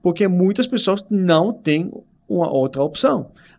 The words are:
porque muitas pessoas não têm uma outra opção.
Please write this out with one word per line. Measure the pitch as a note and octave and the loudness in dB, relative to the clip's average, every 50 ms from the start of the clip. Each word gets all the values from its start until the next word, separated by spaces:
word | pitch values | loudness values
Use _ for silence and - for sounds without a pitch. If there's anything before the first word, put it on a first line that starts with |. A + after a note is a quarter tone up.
| - | -2
porque | F3 E3+ - G#3 F#3+ | -2 0 2 0 2
muitas | F3+ F3+ F#3 F#3+ G3+ - B3 | 2 4 2 2 2 0 -2
pessoas | B3 C4 - - F#3+ G3 G3+ G3 - | -2 -2 -4 0 0 -2 -2 -2 -2
não | G#3 G3 F#3 F3 E3 D#3+ F3 A3 | -2 0 2 2 2 2 2 0
têm | - - - D#3+ D3 D#3 F3 - - - - _ _ _ _ - | -2 -4 -2 -2 0 0 -2 -6 -10 -14 -20 _ _ _ _ -4
uma | G#3 F3 E3 D3 | -2 -2 -2 0
outra | C#3 C3+ C3 C3+ - C3+ C#3+ | 0 -2 -2 -2 -2 -2 -4
opção. | D3+ D3+ - - C#4 C#4 E3+ B2+ - - _ _ _ _ | -4 -2 0 0 0 0 0 -4 -8 -16 _ _ _ _